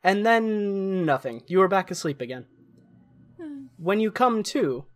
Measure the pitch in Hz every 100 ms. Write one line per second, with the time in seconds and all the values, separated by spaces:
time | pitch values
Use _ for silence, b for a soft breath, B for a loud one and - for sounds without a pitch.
0 | - 202 220 233 220 214 202 196 190 185
1 | 160 131 131 117 - 185 190 196 180 175
2 | 160 139 120 127 120 _ _ _ _ _
3 | _ _ - - 320 285 269 - 165 208
4 | 220 - 254 226 202 294 170 127 -